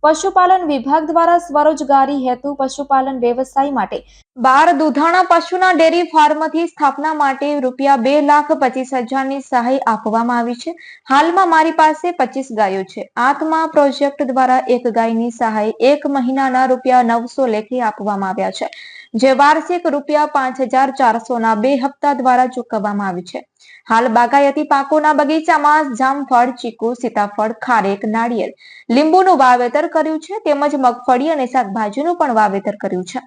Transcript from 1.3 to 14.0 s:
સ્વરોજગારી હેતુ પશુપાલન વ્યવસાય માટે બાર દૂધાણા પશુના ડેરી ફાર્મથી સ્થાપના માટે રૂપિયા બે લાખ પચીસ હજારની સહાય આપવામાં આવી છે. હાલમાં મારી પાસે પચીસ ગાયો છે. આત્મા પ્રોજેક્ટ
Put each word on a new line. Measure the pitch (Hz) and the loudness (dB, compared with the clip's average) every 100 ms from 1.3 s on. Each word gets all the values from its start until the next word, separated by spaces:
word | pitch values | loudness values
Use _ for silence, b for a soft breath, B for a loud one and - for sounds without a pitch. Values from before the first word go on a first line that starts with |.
| 349 | 2
સ્વરોજગારી | 349 285 302 311 285 269 269 285 | 0 0 2 0 2 2 2 0
હેતુ | 254 247 285 285 | -2 -4 -6 -6
પશુપાલન | 269 269 285 269 262 262 | -6 -6 -2 0 0 -2
વ્યવસાય | 240 240 262 269 285 | -2 -2 -4 -2 -2
માટે | 262 190 - b b b - | -2 -4 -8 b b b -2
બાર | 247 269 320 | 2 4 4
દૂધાણા | 285 311 262 320 359 359 | 4 0 2 2 2 4
પશુના | 339 339 359 370 | 2 2 0 2
ડેરી | 339 320 330 | 4 4 2
ફાર્મથી | 349 320 302 302 311 311 339 | 0 2 2 2 -2 -2 -4
સ્થાપના | - 294 262 302 | 0 -2 0 -4
માટે | 311 285 269 285 294 | 0 -2 -2 -4 -2
રૂપિયા | 254 254 277 277 | -4 -2 0 2
બે | 233 294 | 2 2
લાખ | 294 294 294 | 4 2 2
પચીસ | 311 262 254 262 | 0 0 -2 -6
હજારની | 262 233 262 269 277 | -6 -4 -4 -4 -6
સહાય | 262 254 240 262 - | -4 -2 0 0 0
આપવામાં | 214 214 226 240 240 | -2 -2 -2 0 -2
આવી | 233 240 | -4 -6
છે. | - 339 B B - | -10 -12 B B -2
હાલમાં | 269 320 349 370 | 2 2 2 2
મારી | 320 320 | 2 2
પાસે | 330 311 302 349 | 2 2 2 -6
પચીસ | 349 254 269 262 | -2 -4 -4 -8
ગાયો | 220 202 190 | -2 -2 -2
છે. | 190 - - - | -8 -12 -12 -2
આત્મા | 247 285 311 320 320 | 0 0 -2 -2 0
પ્રોજેક્ટ | 311 277 262 | 2 2 2